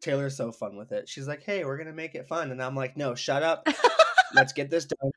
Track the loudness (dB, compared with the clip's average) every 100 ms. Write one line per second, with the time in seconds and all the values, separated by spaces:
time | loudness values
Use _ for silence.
0 | -2 0 0 -2 -6 -6 -8 -10 -6 -6
1 | -6 -10 -8 -8 -4 -4 -2 -6 -8 -10
2 | -10 -10 -6 -4 -4 -4 -4 -4 -4 -4
3 | -4 -2 -2 2 2 2 0 4 4 6
4 | 6 6 4 4 4 0 -2 -2 -2 -4
5 | -4